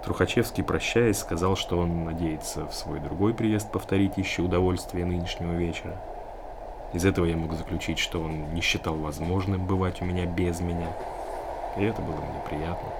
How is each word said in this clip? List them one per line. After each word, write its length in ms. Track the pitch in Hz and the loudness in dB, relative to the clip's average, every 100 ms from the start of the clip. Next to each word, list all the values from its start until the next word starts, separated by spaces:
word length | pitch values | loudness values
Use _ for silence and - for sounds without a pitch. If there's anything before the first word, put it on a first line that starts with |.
Трухачевский, 600 | - 92 90 - 113 - | -2 2 4 4 2 0
прощаясь, 560 | 87 90 - 113 117 98 | 0 0 2 4 4 2
сказал, 360 | - 85 92 95 | 0 0 2 2
что 220 | - 87 | 2 2
он 280 | 85 85 82 | 2 2 0
надеется 600 | 80 82 78 - 82 76 | 0 0 -2 -6 -6 -6
в 80 | |
свой 260 | - - 78 | -6 -6 -4
другой 360 | 76 85 101 117 | -4 2 2 4
приезд 360 | 110 107 104 | 2 2 0
повторить 460 | 92 - 98 98 98 | -4 0 4 4 2
еще 260 | 98 - | -2 2
удовольствие 640 | 87 87 92 90 - 90 90 | 4 6 4 2 0 -2 0
нынешнего 480 | 87 85 - 85 | 0 0 -2 -2
вечера. 420 | 85 85 82 87 - - - - - - - - - - | 0 0 -2 -6 -8 -8 -10 -10 -12 -12 -12 -12 -10 -6
Из 120 | 87 92 | 2 4
этого 200 | 98 85 | 6 4
я 120 | 82 | 2
мог 160 | 80 | 0
заключить, 460 | 80 80 87 - 80 | -4 -4 -4 -2 -2
что 200 | - 87 | -2 -2
он 340 | 80 78 76 | -4 -4 -4
не 80 | 82 | -2
считал 340 | 87 151 - 78 | 0 0 0 -2
возможным 720 | 78 73 82 95 95 92 92 | -2 -2 0 2 2 0 2
бывать 360 | 95 92 87 | 2 2 0
у 40 | 90 | -2
меня 200 | 90 87 | 0 0
без 340 | 87 90 85 | 2 2 2
меня, 300 | 87 85 85 85 - - - - - - - - | 0 -2 -2 -4 -6 -6 -6 -6 -6 -6 -6 0
и 60 | |
это 180 | 104 110 | 0 0
было 140 | 82 78 | -4 -4
мне 260 | 73 82 - | -4 -6 -4
приятно. 400 | 76 82 85 - | -4 -2 -4 -6